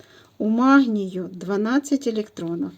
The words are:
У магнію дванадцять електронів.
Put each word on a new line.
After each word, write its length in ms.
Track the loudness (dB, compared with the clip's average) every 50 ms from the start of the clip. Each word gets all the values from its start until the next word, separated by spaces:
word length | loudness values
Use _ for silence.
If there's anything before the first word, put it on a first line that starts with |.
| -20 _ -20 -20 -20 _ _
У 120 | -4 -2 0
магнію 800 | 2 2 4 6 6 6 6 4 0 -2 -4 -4 -6 -8 -8 -8 -10
дванадцять 760 | -10 -6 -4 -2 -2 0 0 0 0 0 0 -2 -2 -2
електронів. 640 | -2 -2 -4 -4 -6 -8 -8 -6 -6 -4 -4 -6 -6 -8